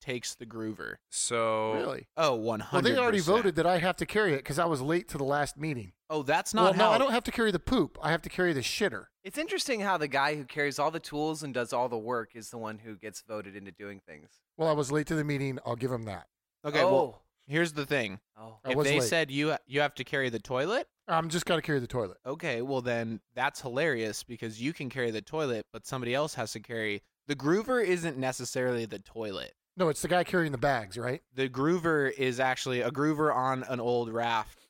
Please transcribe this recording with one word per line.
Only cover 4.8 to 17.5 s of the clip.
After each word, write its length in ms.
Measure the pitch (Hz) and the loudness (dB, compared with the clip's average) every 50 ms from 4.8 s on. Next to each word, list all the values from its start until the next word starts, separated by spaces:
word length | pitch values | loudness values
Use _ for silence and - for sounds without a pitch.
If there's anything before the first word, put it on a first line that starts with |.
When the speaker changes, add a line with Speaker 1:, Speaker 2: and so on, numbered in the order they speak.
Speaker 3:
late 260 | 127 147 165 180 - - | 0 0 0 0 0 -2
to 80 | - 147 | -4 -4
the 60 | 139 | 0
last 340 | 135 143 147 147 139 - 143 | 0 0 0 0 -2 -4 -6
meeting. 360 | 151 160 147 120 104 90 - _ _ - | -6 -4 -4 -6 -8 -10 -16 _ _ -6
Speaker 1:
Oh, 120 | 156 156 | -4 -2
that's 320 | 139 131 151 175 196 - - | 2 2 2 2 2 2 4
Speaker 3:
Well, 120 | 214 180 | 6 6
Speaker 1:
not 100 | 190 185 | 6 8
Speaker 3:
no, 80 | 180 220 | 8 8
Speaker 1:
how 80 | 220 | 8
Speaker 3:
I 60 | 214 233 | 6 6
don't 140 | 269 - | 4 4
have 120 | 220 247 - | 2 2 0
to 80 | 247 | 0
carry 200 | - - 226 214 | 0 2 2 2
the 80 | 180 170 | 2 0
poop. 380 | - - 262 240 160 - - - | 0 2 2 2 2 2 -2 -2
I 100 | - 151 | 0 0
have 100 | 160 165 - | 0 0 -2
to 60 | - | -4
carry 220 | - - 185 175 | -2 0 2 2
the 80 | 160 135 | 2 2
shitter. 460 | 110 - - - 214 185 117 95 - - _ _ - | 0 -2 0 0 0 0 0 -4 -10 -14 _ _ -16
Speaker 4:
It's 140 | 190 - 294 | -8 -6 -6
interesting 420 | 320 349 392 359 - - 254 214 | -4 -2 -2 -2 -2 -2 -2 0
how 160 | 196 202 190 160 | 0 0 0 0
the 100 | 151 143 | 0 0
guy 260 | 135 135 139 147 151 | 2 2 2 2 0
who 80 | 151 135 | -2 -6
carries 360 | 123 - 156 143 143 127 - | -6 -2 -2 0 0 0 0
all 120 | 143 156 | 0 0
the 80 | 160 165 | 0 -2
tools 440 | - - - 147 151 156 156 147 156 | -6 -6 -4 -2 0 0 -2 -4 -6
and 100 | 143 120 | -4 -4
does 180 | 123 120 113 | -2 -2 0
all 160 | 131 120 123 127 | 0 0 0 0
the 100 | 120 113 | -2 -4
work 380 | 107 117 123 117 110 - - | -2 -2 -2 -4 -4 -6 -10
is 140 | 117 107 - | -16 -16 -14
the 80 | - 117 | -12 -10
one 220 | 113 107 107 107 | -8 -8 -10 -10
who 160 | 110 113 107 90 | -12 -14 -14 -12
gets 240 | 107 107 95 - | -12 -14 -14 -14
voted 340 | - - 110 107 98 101 95 | -12 -10 -8 -8 -8 -10 -12
into 160 | 101 98 98 | -14 -14 -16
doing 300 | 87 - 104 101 101 98 - | -16 -14 -14 -14 -14 -14 -16
things. 360 | - 80 73 76 - _ _ _ _ _ - | -20 -20 -20 -20 -20 _ _ _ _ _ -2
Speaker 3:
Well, 100 | 160 160 | 0 0
I 40 | 151 | 2
was 180 | 147 143 123 | 2 0 0
late 160 | 143 151 147 - | 0 0 0 0
to 80 | 165 | 0
the 80 | 156 147 | 0 0
meeting. 360 | 151 143 135 139 135 131 127 - | 0 0 0 0 -2 -4 -4 -4
I'll 100 | 120 120 117 | -4 -4 -2
give 140 | 127 127 127 | -2 -2 -2
him 100 | 117 113 | -4 -6
that. 240 | 107 95 87 - - _ _ _ _ _ _ - | -6 -8 -10 -12 -16 _ _ _ _ _ _ -6
Speaker 1:
Okay, 180 | 147 147 151 135 | -2 2 4 4
well, 100 | 139 - | 6 6
Speaker 4:
Oh. 280 | 135 147 123 107 - _ _ _ _ _ | 4 4 2 -4 -10 _ _ _ _ _
Speaker 1:
here's 260 | - | -2